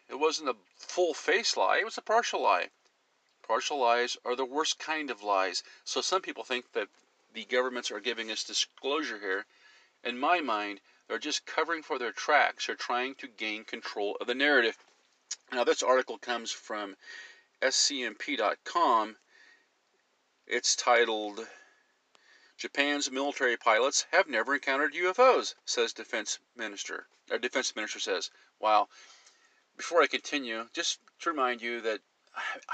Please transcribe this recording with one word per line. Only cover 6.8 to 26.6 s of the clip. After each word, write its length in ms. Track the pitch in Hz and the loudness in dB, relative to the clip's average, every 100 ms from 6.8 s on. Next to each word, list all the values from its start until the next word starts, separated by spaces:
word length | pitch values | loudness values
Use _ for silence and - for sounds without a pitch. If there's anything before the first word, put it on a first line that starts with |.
| 101 _ _ _ _ | -6 _ _ _ _
the 120 | 113 107 | -14 -2
governments 460 | 123 127 123 117 | 0 0 -2 -6
are 100 | 107 | -4
giving 280 | 110 113 113 | -4 -4 -4
us 140 | 110 | -6
disclosure 760 | - 104 - - 131 151 139 107 | -4 -2 -4 -4 -4 -2 -4 -6
here. 260 | 101 95 - _ - - _ _ | -4 -4 -6 _ -20 -20 _ _
In 160 | 120 123 | -8 -2
my 220 | 147 175 | 2 2
mind, 400 | 139 107 104 101 _ _ - | 2 -2 -2 -8 _ _ -8
they're 100 | 113 | -6
just 280 | 151 - - | -4 -6 -4
covering 360 | - 160 165 | -4 -2 -4
for 160 | 151 139 | -4 -4
their 140 | 117 | -4
tracks. 560 | - - 147 113 - - | -4 2 4 4 0 -6
They're 80 | 110 | -6
trying 400 | - 123 131 135 | -4 -2 -2 -6
to 120 | 131 | -14
gain 360 | 107 107 107 | -8 -8 -8
control 540 | 110 117 - 110 101 - | -8 -10 -8 -4 -4 -4
of 80 | 110 | -4
the 80 | 127 | 0
narrative. 420 | 147 139 113 - _ _ _ _ - - - | 4 4 4 0 _ _ _ _ -14 -14 -6
Now, 100 | 127 | 0
this 200 | 127 156 | 2 2
article 340 | 127 131 127 110 | 4 2 2 -6
comes 340 | 123 117 113 | -4 -4 -4
from 460 | - - 107 101 92 - - - - _ - | -10 -8 -8 -8 -12 -18 -18 -18 -20 _ -2
S 140 | 131 131 | 0 2
C 280 | - 139 | 2 0
M 120 | 120 104 | -4 -6
P 200 | - 131 | -4 0
dot 220 | 104 78 - | 0 0 -2
com. 500 | 175 156 117 107 107 _ _ - _ _ _ _ _ _ _ _ _ - | 2 4 4 2 -6 _ _ -20 _ _ _ _ _ _ _ _ _ -4
It's 300 | 120 - - | -2 0 0
titled, 720 | - 120 113 110 104 104 113 - - _ _ _ _ _ _ _ _ - | 4 4 4 0 -4 -8 -12 -16 -20 _ _ _ _ _ _ _ _ -12
"Japan's 540 | - - 143 147 139 | -6 0 0 0 -2
military 440 | 131 143 - 127 117 | -2 -2 0 0 2
pilots 520 | 120 110 135 - - | 4 4 4 0 2
have 160 | 175 180 | 2 2
never 280 | 117 117 139 | 0 0 -2
encountered 400 | - 135 147 156 | 0 0 0 0
U 140 | 180 | 0
F 100 | 185 | 6
Os," 360 | 262 180 104 - | 6 6 2 -8
says 300 | - - 117 | -4 0 0
defense 460 | - 110 113 104 - _ | -2 -6 -6 -4 -8 _
minister. 500 | 120 | -10